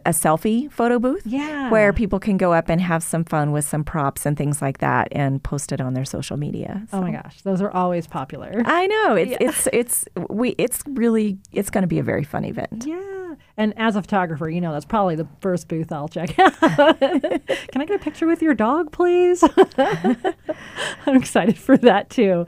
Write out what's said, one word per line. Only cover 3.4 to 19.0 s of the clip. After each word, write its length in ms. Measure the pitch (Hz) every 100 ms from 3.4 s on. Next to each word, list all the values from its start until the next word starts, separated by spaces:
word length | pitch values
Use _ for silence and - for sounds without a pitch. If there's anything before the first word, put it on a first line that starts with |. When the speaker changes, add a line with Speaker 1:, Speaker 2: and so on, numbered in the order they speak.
| 147
Speaker 1:
with 140 | 147 -
some 180 | 156
props 420 | 147 165 139 - 147
and 120 | 147
things 240 | 143 143
like 160 | 139 -
that 300 | 135 127 -
and 320 | - 139 135
post 280 | - 143 -
it 80 | 135
on 120 | 131
their 120 | 131 135
social 320 | - - 143
media. 480 | 147 - - 196 226
Speaker 2:
Oh 80 | 196
my 100 | 180
Speaker 1:
So 100 | -
Speaker 2:
gosh, 200 | - -
those 180 | 196 185
are 100 | 202
always 360 | 180 185 175 165
popular. 540 | - 135 - - 208 233
Speaker 1:
I 220 | 330 381
know. 280 | 427 392 202
It's, 160 | 190
Speaker 2:
Yeah. 60 | 247
Speaker 1:
it's, 260 | 247 - -
it's, 320 | - 240 - - - -
we, 260 | 208 247 -
it's 240 | 247 - 294
really, 500 | 262 233 226 214 190 -
it's 180 | 196 202
gonna 180 | 196 180
be 120 | 160
a 40 |
very 200 | 117 -
fun 200 | 151 - -
event. 400 | - - 226 285
Speaker 2:
Yeah. 480 | 349 392 381 359 285 _ -
And 160 | 214 208
as 180 | 226 208
a 60 |
photographer, 480 | - 202 175 151 160
you 100 | 170
know, 100 | 170
that's 140 | 151 -
probably 300 | 220 190 156
the 120 | 151 -
first 260 | 196 175 -
booth 240 | 160 160
I'll 160 | 156 156
check 300 | 170 170 -
<laughs> 0 |
out. 200 | 370 - 320 160 294 -
"Can 840 | 269 330 311 330 - - - 262
I 40 | 311
get 60 |
a 80 | 403
picture 260 | 302 - 330
with 160 | 339
your 120 | 320
dog, 380 | 226 214 302 311
please?" 520 | -